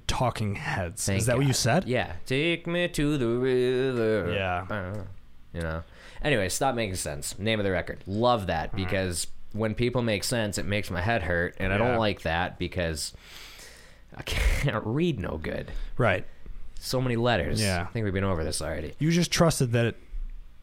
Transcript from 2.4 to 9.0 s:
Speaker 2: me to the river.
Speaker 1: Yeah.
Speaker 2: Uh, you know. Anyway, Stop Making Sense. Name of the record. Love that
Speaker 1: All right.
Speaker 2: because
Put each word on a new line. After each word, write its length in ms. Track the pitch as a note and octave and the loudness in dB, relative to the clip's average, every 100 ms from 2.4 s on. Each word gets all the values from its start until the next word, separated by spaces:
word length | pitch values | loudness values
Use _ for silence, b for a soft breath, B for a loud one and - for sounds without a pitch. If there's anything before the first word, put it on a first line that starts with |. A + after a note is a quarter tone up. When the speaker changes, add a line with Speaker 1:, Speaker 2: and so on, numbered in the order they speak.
| E3 E3 E3+ | 2 0 0
Speaker 2:
me 220 | F3 F3 | 0 0
to 300 | E3 D3 D3+ | 2 2 2
the 100 | A#2 | 2
river. 1040 | A#2+ C3 B2+ B2 B2+ C3+ A#2+ A2 A2 F2 | 2 4 4 4 2 2 2 2 2 2
Speaker 1:
Yeah. 320 | G2 F#2 F2+ F#2 | 0 0 -2 -2
Speaker 2:
Uh, 340 | G#2 F#2 G#2 F#2 - - - - | -4 -4 -6 -8 -12 -16 -18 -10
you 80 | E2+ | -6
know. 220 | E2 D#2+ - B B B | -4 -4 -8 B B B
Anyway, 260 | D3+ B2 F#2 | 0 2 2
Stop 240 | - C3+ | 0 0
Making 220 | A#2+ G#2+ F#2 | 0 -2 -4
Sense. 420 | E2 C#2+ - - | -6 -6 -8 -4
Name 220 | G#2 A2 | 0 0
of 40 | |
the 80 | G2 | 2
record. 280 | F2+ - - - | 0 -2 -6 -4
Love 400 | G#2 A#2+ A#2+ F#2 | 2 2 2 0
that 240 | E2 D#2 | -2 -2
Speaker 1:
All 60 | G#2 | -2
right. 60 | F#2 | 0
Speaker 2:
because 380 | G2 | 0